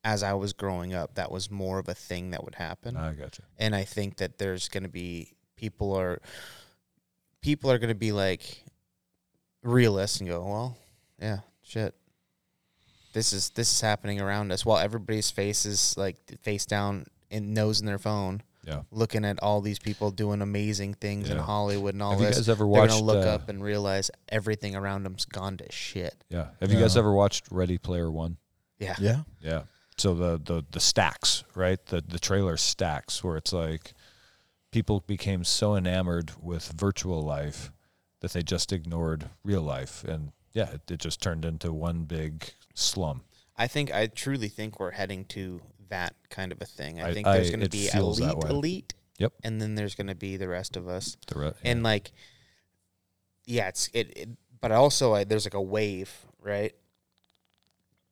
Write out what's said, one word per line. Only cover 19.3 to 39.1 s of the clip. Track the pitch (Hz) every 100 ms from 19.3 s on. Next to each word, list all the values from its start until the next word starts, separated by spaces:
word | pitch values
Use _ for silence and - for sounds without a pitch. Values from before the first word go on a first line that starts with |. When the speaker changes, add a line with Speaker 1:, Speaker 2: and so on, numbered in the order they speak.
| 98
Speaker 1:
all | 104 104
these | 101 101
people | 107 104 104
doing | 95 107 104
amazing | 101 101 104 101 101
things | 98 104 101 101
in | -
Speaker 2:
Yeah. |
Speaker 1:
Hollywood | 78 104 104 101 98
and | 98
all | 101
Speaker 2:
Have | 101
you | 107
Speaker 1:
this. | -
Speaker 2:
guys | 113
ever | 107
Speaker 1:
They're | 107 104 107
gonna |
Speaker 2:
watched, | 110
Speaker 1:
look | 110 104 92
Speaker 2:
uh, |
Speaker 1:
up | 104 -
and | 98
realize | 104 104 101 98 95 - -
everything | 110 101 104 104
around | 95 98 98
them's | 95 92 -
gone | 98 95 95
to | -
shit. | - - 95 85 - _
Speaker 2:
Yeah. | 87 76 -
Have | 95
you | 101
guys | 92
Speaker 3:
Yeah. | 95
Speaker 2:
ever | 107
watched | 98 101 - -
Ready | 92 90 87
Player | - 87 82
One? | 80 82 85 _ _ _ _
Speaker 1:
Yeah. | 95 92
Speaker 3:
Yeah. | 101 131 156 -
Speaker 2:
Yeah. | 80 80 - _ _ -
So | 101
the, | 85 87 85
the, | 76 85 69
the | -
stacks, | - - 82 - - - -
right? | - 92 95 -
The, | 90
the | 78 87
trailer | - 98 95 80
stacks, | - - 90 73 - -
where | 92 78
it's | -
like | 90 82 80 - - - _ _ _ _ _ _
people | 113 110 104 -
became | 101 101 92
so | 87 - 104 101
enamored | 90 92 90 85 80 -
with | 85 82 -
virtual | 78 101 - 92 82
life | 76 71 73 - - - _ _ _ _
that | 95
they | 90
just | 80 87 -
ignored | 95 82 82 82